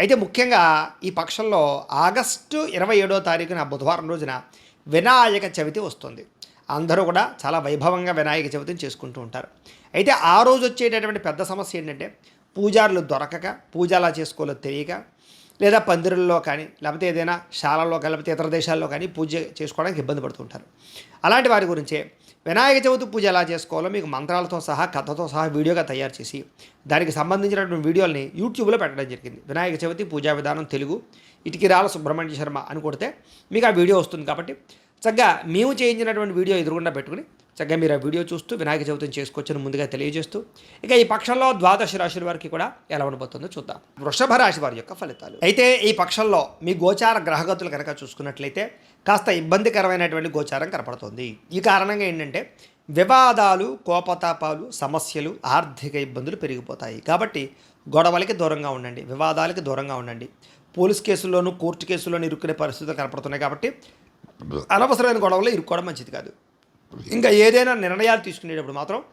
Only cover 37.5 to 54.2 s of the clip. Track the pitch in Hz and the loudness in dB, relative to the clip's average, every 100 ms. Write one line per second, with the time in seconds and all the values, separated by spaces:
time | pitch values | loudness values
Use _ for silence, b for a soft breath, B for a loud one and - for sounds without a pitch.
37.5 | - 151 165 160 143 139 165 170 170 - | -10 -4 0 2 0 -2 -4 -4 -8 -8
38.5 | 233 151 151 143 143 147 139 135 - 143 | -6 -2 -2 -2 -6 -6 -8 -10 -10 -8
39.5 | 143 135 139 135 135 147 156 156 208 233 | -6 -6 -4 -4 -4 -6 -6 -6 -8 -12
40.5 | _ B B 214 247 233 220 240 247 262 | _ B B 2 4 6 2 0 2 2
41.5 | 214 180 196 196 185 175 165 175 165 151 | 4 4 4 2 -2 -4 -4 -6 -6 -6
42.5 | 160 220 - - 151 139 131 131 127 175 | -6 -6 -8 -8 -4 -4 -6 -10 -12 -14
43.5 | 170 - - _ - 143 139 262 247 202 | -14 -14 -16 _ -10 -4 0 4 6 4
44.5 | 156 143 113 - 185 165 - - - 180 | 2 -4 -6 -12 -12 -12 -12 -18 -2 2
45.5 | 233 247 254 214 208 175 - 220 180 135 | 6 6 6 4 2 0 0 2 2 2
46.5 | - 170 180 180 202 226 220 160 156 165 | -4 -4 0 2 4 4 2 0 -2 -2
47.5 | 175 180 143 151 143 135 - 139 135 139 | -4 -6 -8 -8 -10 -12 -12 -12 -10 -8
48.5 | 160 226 - b b - 202 214 175 160 | -8 -8 -10 b b 2 2 2 -2 2
49.5 | 196 214 208 190 180 170 160 160 147 147 | 2 2 2 2 2 0 -2 -4 -4 -4
50.5 | 135 165 165 131 123 104 113 123 107 _ | -4 -4 -6 -8 -12 -12 -12 -12 -12 _
51.5 | 175 214 190 190 208 196 165 147 151 262 | -2 4 4 4 -2 -4 -4 -6 -8 -10
52.5 | _ b b - 151 190 262 254 220 202 | _ b b -4 2 6 8 8 6 4
53.5 | 185 220 - - 175 180 175 | 4 0 -6 -2 -2 0 -2